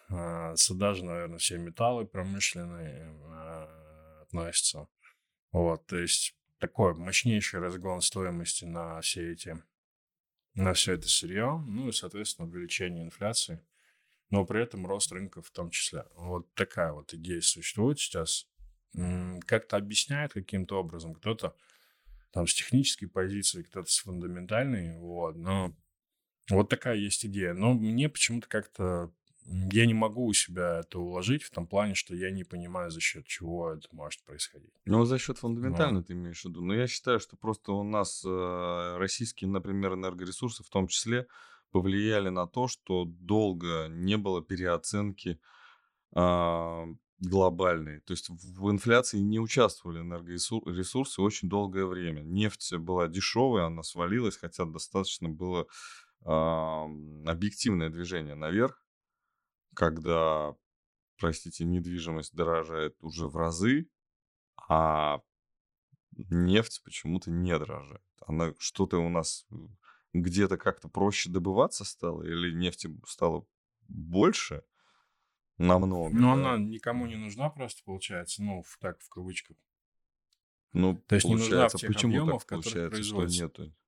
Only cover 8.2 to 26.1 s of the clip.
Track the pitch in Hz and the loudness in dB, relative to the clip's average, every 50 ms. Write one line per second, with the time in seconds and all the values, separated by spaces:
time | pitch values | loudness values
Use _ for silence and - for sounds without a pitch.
8.2 | 92 90 87 85 85 85 - - - 85 85 85 85 82 82 82 82 - - 95 | -2 -2 -2 -4 -4 -4 -4 -4 -4 -6 -8 -8 -8 -8 -8 -6 -4 -4 -4 -4
9.2 | 85 85 85 82 - 92 82 80 - _ _ _ _ _ _ _ _ _ _ _ | -4 -8 -8 -10 -10 -12 -12 -14 -14 _ _ _ _ _ _ _ _ _ _ _
10.2 | _ _ _ _ _ _ - 98 95 92 92 90 - - 92 85 - - - - | _ _ _ _ _ _ -2 0 2 2 4 4 2 2 2 0 2 2 2 2
11.2 | - 85 92 101 113 131 151 165 156 123 98 113 135 127 110 - - 92 - 101 | 2 0 -2 0 0 0 0 -2 -4 -6 -6 -4 -4 -2 -4 -4 -6 -6 -8 -8
12.2 | 107 - - - 85 82 85 90 87 85 - - 95 90 87 85 82 82 - - | -6 -6 -6 -8 -8 -10 -8 -8 -8 -4 -4 -2 -2 -2 -4 -6 -8 -10 -8 -4
13.2 | 101 104 113 - - - 85 82 - _ _ _ _ _ _ _ _ _ _ _ | -2 0 0 0 -2 -2 -4 -12 -14 _ _ _ _ _ _ _ _ _ _ _
14.2 | _ - 101 101 95 85 101 107 120 120 - 101 90 90 98 104 - - - 92 | _ 0 2 2 2 2 2 0 0 0 -2 -8 -4 -2 -2 0 0 -2 -2 -4
15.2 | 190 92 - 90 82 - - - 87 85 - - - - - 78 - - _ 87 | -10 -10 -12 -16 -20 -16 -10 -10 -8 -4 -4 -2 -2 -2 -4 -6 -10 -12 _ -12
16.2 | 85 90 90 87 85 _ - - 101 - - - 87 82 73 76 73 - - 85 | -8 -6 -4 -6 -6 _ -4 -2 -2 -2 0 -2 -2 -2 -2 -6 -12 -14 -14 -12
17.2 | 80 90 90 85 82 - - 87 82 - - 104 104 131 151 143 - - - 90 | -8 -6 -4 0 2 0 0 0 -2 -6 -2 2 2 2 2 0 -4 -4 -4 -4
18.2 | 82 80 - - - _ _ - - - _ _ _ _ - - 90 - 180 90 | -4 -2 -4 -4 -6 _ _ -20 -20 -20 _ _ _ _ -8 -4 -2 -2 -2 -2
19.2 | - 90 90 87 - - - - - - - 101 101 101 107 - - - 143 143 | -4 -6 -8 -10 -4 -2 -2 -2 0 0 -2 -2 -2 0 0 0 0 0 0 -4
20.2 | 151 139 - 101 92 - - 98 92 - 98 95 92 82 85 82 82 82 80 - | -4 -4 -6 -8 -8 -4 -4 -4 -2 -2 -2 -2 -4 -4 -6 -10 -10 -12 -12 -8
21.2 | - 104 - - - 85 - _ _ _ _ _ _ _ _ _ _ - - - | -4 -4 -4 -2 -4 -8 -8 _ _ _ _ _ _ _ _ _ _ -20 -20 -20
22.2 | _ _ - 90 85 85 - - - - - 131 135 - - - - 85 - 95 | _ _ -4 -2 0 0 0 0 0 2 4 4 4 4 0 -2 -4 -6 -2 -2
23.2 | 92 95 101 101 98 - - 90 82 - - 98 85 - - - - 101 92 90 | -2 -2 -2 0 0 0 -2 -2 -8 -12 -10 -8 -4 0 0 0 0 -2 -6 -6
24.2 | 87 87 90 90 90 90 107 113 131 139 127 101 87 82 82 82 85 87 87 85 | -6 -6 -8 -8 -6 -2 0 0 2 2 0 -2 -2 -4 -8 -10 -10 -10 -6 -4
25.2 | 85 82 80 85 82 92 98 98 92 90 - _ _ _ _ _ _ _ | -4 -4 -4 -6 -2 0 0 0 0 -2 -4 _ _ _ _ _ _ _